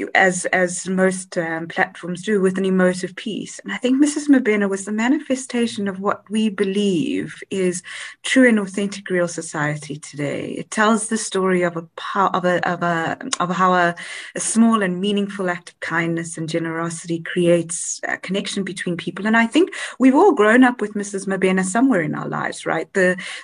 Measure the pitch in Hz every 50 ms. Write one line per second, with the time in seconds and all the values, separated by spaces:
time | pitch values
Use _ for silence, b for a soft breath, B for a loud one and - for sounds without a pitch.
0 | - - - - 190 185 180 180 - - - 185 185 180 180 - - 180 190 185
1 | 185 190 190 185 - - - 180 165 165 165 165 165 165 - - - 180 - -
2 | - 175 180 175 - 214 214 196 190 190 185 196 196 190 185 185 185 180 180 185
3 | 185 180 180 - - 214 185 - - - - - - 196 196 - - 247 262 269
4 | 302 294 - 311 294 294 269 254 185 208 214 208 202 196 196 196 196 208 214 214
5 | 226 247 302 311 294 - 262 262 - - - 240 233 226 - 214 202 196 185 190
6 | 196 208 - - _ - 208 220 220 220 196 185 208 190 190 208 208 196 180 156
7 | - - - 95 156 156 - - - - 202 190 185 180 175 180 B B B B
8 | B B B - - - - 269 254 240 226 208 196 190 - 214 202 196 - -
9 | - - 185 175 175 170 - 165 165 - - 156 147 147 151 147 147 - 147 151
10 | - - - 143 147 143 - - 98 - - - - - - 220 214 214 226 208
11 | 214 - 226 220 - - - 190 185 190 185 180 175 175 170 165 170 - _ -
12 | - - - 202 190 - - 185 170 180 180 165 - 170 175 175 175 175 170 165
13 | 165 - - - - - - - 180 175 180 175 185 185 180 180 175 170 170 B
14 | B B B B B B B 175 - - - 220 233 226 226 214 196 180 180 180
15 | 196 208 202 202 202 202 190 196 185 180 175 175 - - - _ - - 165 170
16 | 165 170 165 165 170 165 - 165 165 156 165 165 165 165 160 165 170 170 165 -
17 | - 170 170 165 165 - - 180 175 170 175 170 165 165 - - - - - -
18 | - - - - - - 190 196 185 - - 202 190 185 180 - - 180 170 175
19 | - 175 - 196 196 220 226 226 226 226 - 302 381 B B B B B B -
20 | 254 262 254 302 392 403 294 196 208 214 226 254 262 247 240 - 208 202 - 208
21 | 196 202 - 190 190 196 196 190 190 185 185 190 190 190 - 233 269 277 226 175
22 | 156 151 147 - - 143 151 147 135 - - - - 165 160 160 156 - - 196
23 | 180 180 180 180 B B B B